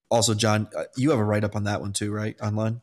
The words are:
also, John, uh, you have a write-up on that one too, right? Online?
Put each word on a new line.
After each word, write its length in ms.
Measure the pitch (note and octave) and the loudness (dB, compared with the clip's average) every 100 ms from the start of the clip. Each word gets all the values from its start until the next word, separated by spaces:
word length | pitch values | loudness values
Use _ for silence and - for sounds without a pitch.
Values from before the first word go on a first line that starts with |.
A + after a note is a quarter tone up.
| - | 0
also, 240 | A#2 G#2+ | 2 4
John, 340 | G#2+ A2 G#2+ G#2+ D#2 | 2 2 2 0 -6
uh, 80 | - - | -8 0
you 140 | C3+ | 2
have 80 | C3+ | 2
a 40 | |
write-up 320 | G#2 G#2 G#2 G#2 | 2 2 0 -2
on 80 | |
that 160 | G2+ G2+ | -4 -4
one 120 | F#2+ | -4
too, 200 | G2+ G#2 | -6 -4
right? 280 | G#2+ G#2+ - | -4 -6 -6
Online? 400 | A2 G#2+ A2 A#2+ | -4 -2 -2 -4